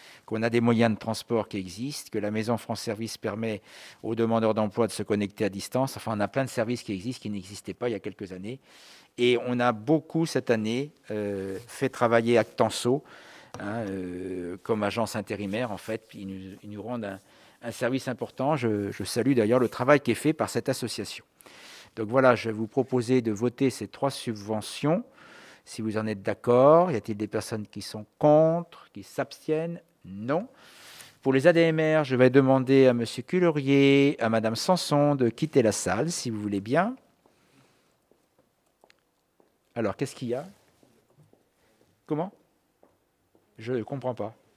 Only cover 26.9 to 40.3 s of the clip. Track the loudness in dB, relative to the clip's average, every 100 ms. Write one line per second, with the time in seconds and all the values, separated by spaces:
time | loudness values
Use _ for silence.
26.9 | -2 -4 -6 -4 -4 -6 -8 -8 -12 -12
27.9 | -14 -14 _ 4 6 4 0 -6 -16 -20
28.9 | -20 -10 -8 -8 -8 -6 -4 -4 -10 -16
29.9 | _ -18 -10 -4 -4 -4 -14 -20 -20 -20
30.9 | -20 -20 _ 2 6 6 6 4 4 2
31.9 | 2 2 6 6 8 6 4 6 8 8
32.9 | 6 -2 -6 -4 2 2 2 2 6 6
33.9 | 6 4 2 0 0 0 -2 0 0 2
34.9 | 2 4 4 2 0 0 4 4 2 -2
35.9 | -2 -2 -4 -6 -6 -4 -4 0 0 0
36.9 | -6 _ _ _ _ _ _ _ _ _
37.9 | _ _ _ _ _ _ _ _ _ _
38.9 | _ _ _ _ _ _ _ _ -4 -4
39.9 | -2 -8 -6 -6